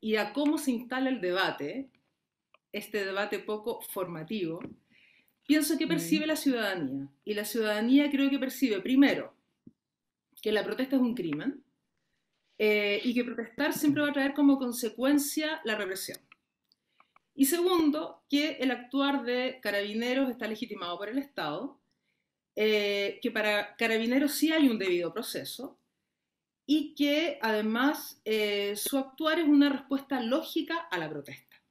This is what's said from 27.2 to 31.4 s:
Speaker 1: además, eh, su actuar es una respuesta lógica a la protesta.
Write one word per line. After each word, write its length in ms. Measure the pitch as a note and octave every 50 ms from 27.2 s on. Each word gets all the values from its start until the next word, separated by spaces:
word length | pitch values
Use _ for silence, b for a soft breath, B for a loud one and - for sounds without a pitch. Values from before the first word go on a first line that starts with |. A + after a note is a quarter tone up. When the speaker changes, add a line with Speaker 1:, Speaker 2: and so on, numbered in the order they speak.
| E4 E4+ - -
Speaker 1:
además, 760 | - A3+ G#3+ G#3+ G#3+ G#3+ A3 A#3 B3+ C#4+ D4+ D4 - - - _ _
eh, 480 | - A3 G#3+ G#3+ G#3 G#3 G3+ G3+ G3+ G#3
su 220 | G#3 - - - C4+
actuar 420 | C4+ - - - D#4+ D#4 D#4+ E4+
es 80 | E4+ C#4+
una 220 | D4 C#4+ C#4+ C#4+
respuesta 500 | C#4 C4 - - C#4 C4+ - - C#4+ B3+
lógica 560 | A#3 A3+ B3 D#4 D#4+ - - E4 D#4+ - E4
a 220 | E4+ E4+ - - F3
la 120 | D#3+ D3+
protesta. 460 | D#3 D3 C#3 - C3+ -